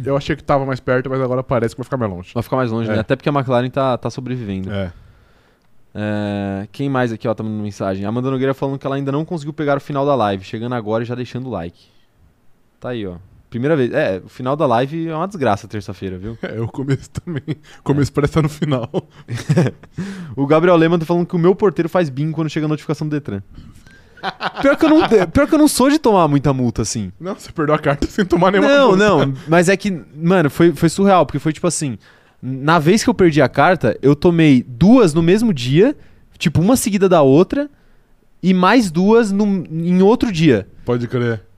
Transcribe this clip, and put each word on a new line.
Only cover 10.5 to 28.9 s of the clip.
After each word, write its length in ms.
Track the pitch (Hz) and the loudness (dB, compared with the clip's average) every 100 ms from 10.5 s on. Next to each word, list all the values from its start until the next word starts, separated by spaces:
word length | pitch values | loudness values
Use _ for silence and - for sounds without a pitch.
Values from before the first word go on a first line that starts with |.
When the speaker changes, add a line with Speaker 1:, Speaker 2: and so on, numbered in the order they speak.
| 110 120 | -10 -8
Speaker 2:
agora 280 | 123 104 113 | -6 -4 -4
e 40 | 120 | -4
já 80 | |
deixando 340 | 123 123 123 131 | -8 -10 -10 -10
o 20 | |
like. 340 | 98 85 - _ _ _ _ _ _ _ _ _ _ | -10 -10 -14 _ _ _ _ _ _ _ _ _ _
Tá 100 | 123 | -10
aí, 160 | 120 95 | -8 -10
ó. 100 | 87 - - _ | -12 -18 -20 _
Primeira 240 | 117 139 160 | -4 0 0
vez. 160 | 120 | 0
É, 300 | 135 127 95 | 0 -2 -4
o 60 | - | -10
final 260 | - 127 151 | -10 -6 -2
da 80 | 147 | 0
live 420 | 117 135 165 165 | 0 0 -4 -8
é 60 | |
uma 140 | 156 190 | -6 -8
desgraça 400 | 202 120 98 98 | -4 -2 -2 -6
terça-feira, 480 | 107 101 98 95 92 | -12 -12 -10 -10 -10
viu? 220 | 101 117 | -12 -10
Speaker 1:
<laughs> 40 | |
É, 160 | - 107 | -10 -8
o 80 | 113 | -8
começo 440 | - 135 131 - | -6 -4 -4 -6
também. 320 | - - 147 - - - - | -12 -10 -10 -8 -10 -12 -10
O 20 | |
começo 280 | - 143 135 | -4 -2 0
parece 200 | - 143 | -2 -2
estar 100 | 165 | 0
no 60 | 151 | -2
final. 400 | - 156 131 113 180 - - - | -4 -4 -4 -4 -8 -10 -18 -12
Speaker 2:
<laughs> 1040 | 120 - 151 127 - - - 196 190 165 | -10 -2 0 0 -4 -14 -12 -12 -12 -12
O 120 | 117 139 | -6 2
Gabriel 280 | 156 175 170 | 4 4 4
Lema 220 | 165 175 | 4 0
tá 60 | |
falando 220 | 160 175 175 | 0 -2 -2
que 100 | 180 | 0
o 20 | |
meu 160 | 170 | 2
porteiro 340 | 190 208 156 165 | 2 0 0 -2
faz 200 | 185 156 | -2 -2
bingo 240 | 127 156 | -4 -6
quando 140 | 156 160 | -4 -4
chega 160 | 165 | -4
a 40 | 151 | -4
notificação 380 | 151 - 151 156 | -4 -6 -6 -6
do 40 | |
Detran. 320 | 151 131 101 - - - - - - _ - - - - 208 | -6 -6 -10 -12 -20 -20 -20 -20 -20 _ -12 -10 -8 -10 0
Pior 140 | 277 294 | 0 2
que 80 | 311 | 4
eu 20 | |
não, 200 | 311 - 214 170 | 4 4 2 2
pior 200 | 269 285 | 0 2
que 80 | |
eu 40 | 311 | 4
não 100 | 302 | 4
sou 220 | - 262 | 4 2
de 80 | 311 | 2
tomar 280 | 240 196 156 | 2 4 4
muita 240 | 143 147 | 2 2
multa, 280 | 135 123 117 | 0 -2 -2
assim. 300 | 113 117 95 - | -4 -6 -8 -10
Speaker 1:
Não, 140 | 175 | -14
você 160 | 214 - | -14 -12
perdeu 220 | - 147 | -4 -2
a 40 | 151 | 0
carta 280 | 147 143 - | 0 -2 -2
sem 180 | - | -2
tomar 280 | 185 247 - | 0 2 2
nenhuma 160 | 196 277 | 4 4
Speaker 2:
Não, 160 | 285 262 | 6 6